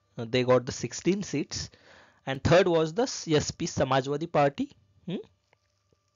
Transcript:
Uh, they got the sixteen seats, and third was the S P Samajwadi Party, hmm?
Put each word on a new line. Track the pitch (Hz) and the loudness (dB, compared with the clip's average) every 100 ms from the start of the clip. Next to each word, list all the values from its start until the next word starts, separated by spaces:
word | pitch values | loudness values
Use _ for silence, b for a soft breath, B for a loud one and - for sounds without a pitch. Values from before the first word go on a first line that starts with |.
| _ - | _ -12
Uh, | 113 | -2
they | 127 | 0
got | 123 127 123 | 4 4 2
the | |
sixteen | - 123 - 170 202 | -6 -8 -4 -2 -2
seats, | - 147 - - - b b b b b - | -4 -6 -6 -8 -12 b b b b b -8
and | 135 | -2
third | - 170 185 | 4 4 6
was | 165 160 | 2 0
the | 170 | -2
S | 262 - 170 147 - | -4 -4 0 0 0
P | - 165 | -4 -6
Samajwadi | - 135 135 135 147 170 | -2 0 0 0 -4 -2
Party, | 156 143 143 277 - _ _ - | 2 2 0 -6 -10 _ _ -10
hmm? | 208 453 _ _ _ _ _ _ _ _ | -10 -10 _ _ _ _ _ _ _ _